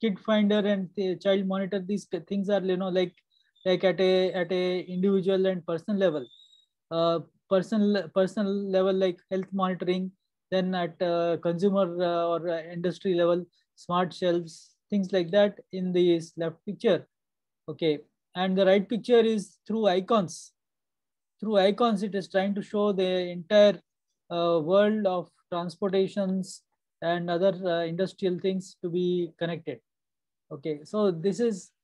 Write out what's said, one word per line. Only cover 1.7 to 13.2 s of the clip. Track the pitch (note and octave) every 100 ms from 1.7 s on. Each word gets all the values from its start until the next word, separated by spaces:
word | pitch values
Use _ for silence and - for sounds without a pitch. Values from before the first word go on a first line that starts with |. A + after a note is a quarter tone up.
| G3+
These | F#3 G3+ -
c-, | F3+
things | - G3+ F#3+
are, | G3+
you | F#3 F3+
know, | F#3+
like, | F3+ F3+ - _ _ _ _ F#3
like | F3+
at | F#3 F3
a, | F#3 F#3 F#3
at | F3 F3
a | F#3 F3+ F3+
individual | F3 F3+ G3 G3 F3+ F#3+
and | F#3+ F#3 D#3+
personal | E3 F#3+ G3
level, | F#3+ D3+ A#2+ - _ _ _ _ -
uh, | E3 E3 E3 - _ -
personal, | F#3+ - A3 G#3 G3+ D#3+
personal | - F#3 A3 G3+
level, | G3+ G3 F#3 F#3+
like | F#3+ F#3+ F3 -
health | F#3+ F#3+
monitoring, | G3 F#3 F3+ F3+ F#3 F#3 - _ _ _
then | F#3 F#3
at, | F#3 E3+ E3
uh, | F3 E3+ E3+ D#3+
consumer, | E3+ E3+ G3+ G3 F3+ F3
uh, | F3 E3+ E3+
or, | E3+ E3+
uh, | E3 E3
industry | F3 F3+ E3 G3
level, | F3